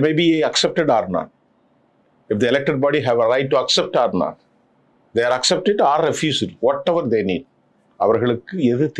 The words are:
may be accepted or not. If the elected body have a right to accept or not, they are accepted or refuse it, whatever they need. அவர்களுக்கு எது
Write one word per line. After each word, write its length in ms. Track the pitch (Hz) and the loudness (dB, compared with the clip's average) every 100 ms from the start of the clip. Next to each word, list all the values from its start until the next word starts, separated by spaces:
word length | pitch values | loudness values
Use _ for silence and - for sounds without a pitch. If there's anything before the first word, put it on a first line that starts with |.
may 80 | 147 156 | 2 2
be 60 | 170 160 139 | 2 2 0
accepted 400 | - 170 - 151 113 | 0 -2 0 0 2
or 80 | 92 | 0
not. 140 | 85 80 _ _ _ _ _ _ _ _ _ - | -4 -6 _ _ _ _ _ _ _ _ _ -6
If 40 | 107 | -2
the 40 | 120 | 2
elected 260 | 135 139 139 | 0 0 0
body 160 | 139 147 127 | 0 0 0
have 100 | 120 | 2
a 20 | 113 | 2
right 160 | 127 139 | 0 0
to 40 | 139 | 0
accept 320 | 123 - - 151 | 0 -2 0 0
or 80 | 117 90 | 0 0
not, 140 | 73 - _ _ _ _ _ _ _ | -4 -6 _ _ _ _ _ _ _
they 100 | 110 120 | -2 0
are 80 | 127 | 0
accepted 400 | - 175 - 208 170 | 0 0 0 2 2
or 100 | 151 156 | 2 0
refuse 280 | - 156 135 95 | -2 -2 -2 -6
it, 60 | - 117 | -2 -2
whatever 360 | 139 - 170 139 | 0 0 -2 0
they 100 | 110 95 | -2 0
need. 140 | 90 - _ _ _ _ - | -4 -6 _ _ _ _ -2
அவர்களுக்கு 500 | 98 107 123 117 - 185 131 | 0 2 0 -2 -4 -2 0
எது 120 | 123 151 135 | 2 -2 -2